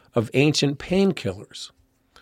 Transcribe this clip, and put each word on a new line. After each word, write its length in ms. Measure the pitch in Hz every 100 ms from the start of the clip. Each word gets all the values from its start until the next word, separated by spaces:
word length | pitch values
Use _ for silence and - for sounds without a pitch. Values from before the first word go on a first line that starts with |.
| _ 120
of 160 | 110
ancient 460 | 131 151 - 139 143
painkillers. 880 | - 190 196 147 98 95 - - - _ _ _ _ -